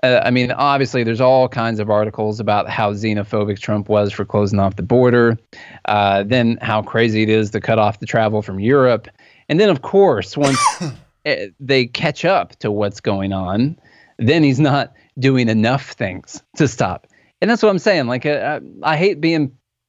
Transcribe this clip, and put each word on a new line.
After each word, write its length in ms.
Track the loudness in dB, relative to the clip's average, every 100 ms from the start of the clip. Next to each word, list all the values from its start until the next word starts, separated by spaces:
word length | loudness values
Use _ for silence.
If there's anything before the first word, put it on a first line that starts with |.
Uh, 200 | 2 2
I 60 | 2
mean, 220 | 0 0
obviously, 500 | 0 0 0 0 0
there's 180 | -2 2
all 280 | 4 4 2
kinds 320 | 0 -4 -2
of 100 | 0
articles 480 | 0 0 -2 -4 -2
about 280 | -2 -2 -2
how 240 | -2 -2
xenophobic 640 | -2 -2 -4 -4 -4 -4 -4
Trump 300 | -4 -4 0
was 240 | 0 0
for 120 | -2
closing 340 | -4 -2 0 0
off 180 | 0 -2
the 60 |
border, 540 | 0 2 4 4 4 0 _ -20 -20 -10 -2
uh, 360 | 0 2 0
then 340 | 0 0 0 -2
how 200 | -2 -4
crazy 400 | -2 0 0 2
it 60 | 2
is 220 | 2 0
to 100 | -4
cut 180 | -2 0
off 220 | 0 -2
the 60 | -4
travel 360 | -2 0 -2
from 180 | -4 -4
Europe. 480 | 0 2 4 2 -4 -20 _ _ -4
And 100 | 2
then, 120 | 2
of 120 | 0
course, 540 | 0 2 4 2 -2 -2
once 240 | 0 0 -2 -4
<coughs> 440 | -8 -10 _ _
eh, 240 | -6 -4 -6 -10
they 280 | 0 0 0
catch 380 | -2 -4 -2
up 300 | 0 0 -2 _
to 100 | -4
what's 300 | -2 -4 -4
going 320 | -4 -2 -2
on, 440 | -4 -4 -2 -2 -4 _ _ _ -4
then 260 | 0 2
he's 160 | 2 2
not 320 | 2 0 -2 _ _ -2
doing 300 | 0 2 2
enough 420 | 2 2 0 -4
things 500 | -8 -8 -8 -14 -20 -10 -2
to 120 | -2
stop. 400 | 0 -4 -6 -12 _ _ _
And 100 | -2
that's 120 | 2
what 80 | 2
I'm 80 | 2
saying. 260 | 2 0 0
Like, 180 | -2
uh, 360 | -2 -2 -4 -6 -10 -8
I, 80 | -4
I 40 | 0
hate 240 | 0 0
being 360 | 0 0 -2 -6 _ _